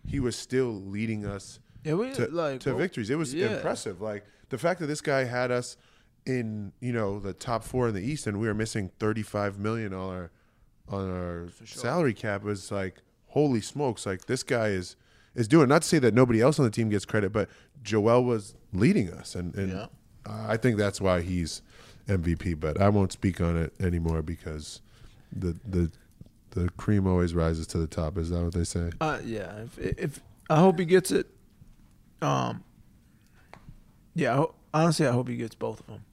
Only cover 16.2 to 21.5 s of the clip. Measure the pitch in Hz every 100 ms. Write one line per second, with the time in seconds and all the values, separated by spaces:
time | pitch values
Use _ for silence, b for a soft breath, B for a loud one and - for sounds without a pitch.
16.2 | 127 113 127 156 123 107 113 104 - 110
17.2 | 98 107 95 b b - 107 107 107 123
18.2 | 123 113 98 - - 90 127 202 92 82
19.2 | - 95 87 95 95 92 107 - _ -
20.2 | - 110 107 110 127 104 101 - 95 90
21.2 | 87 90 78